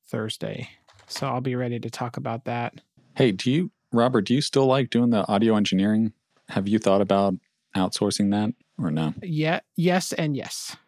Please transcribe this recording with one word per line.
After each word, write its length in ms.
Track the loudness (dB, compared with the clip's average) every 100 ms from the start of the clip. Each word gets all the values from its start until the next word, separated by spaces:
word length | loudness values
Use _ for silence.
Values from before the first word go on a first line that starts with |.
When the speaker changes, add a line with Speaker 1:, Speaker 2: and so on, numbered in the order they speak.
| _
Speaker 1:
Thursday. 640 | -6 -6 -8 -8 -8 -14 _ _ _ _
So 180 | -8 -4
I'll 140 | -4
be 160 | -4 -4
ready 240 | -4 -6
to 100 | -8
talk 280 | -8 -8 -6
about 260 | -6 -6
that. 380 | -6 -6 -6 -8 _ _ _ 2
Speaker 2:
Hey, 160 | 2
do 180 | 2 0
you, 200 | 0 -2 _ _
Robert, 360 | 2 4 2 2
do 80 |
you 80 | 0
still 240 | 2 2 4
like 240 | 2 2
doing 200 | 2 2
the 160 | 2 2
audio 300 | 2 4 4
engineering? 560 | 2 2 2 2 0 _ _ _ -6
Have 180 | -4 0
you 100 | 2
thought 220 | 4 4
about 340 | 4 4 2 0 _ _ _
outsourcing 560 | -2 -2 0 -2 0 0
that 200 | 0 -2 -6 _ -6
or 100 | -4
no? 240 | -2 -2 -4
Speaker 1:
Yeah, 380 | -6 -2 0 -2 _ -2
yes 360 | 2 2 -2
and 240 | -4 -2 -4
yes. 400 | -6 -12 -12 -16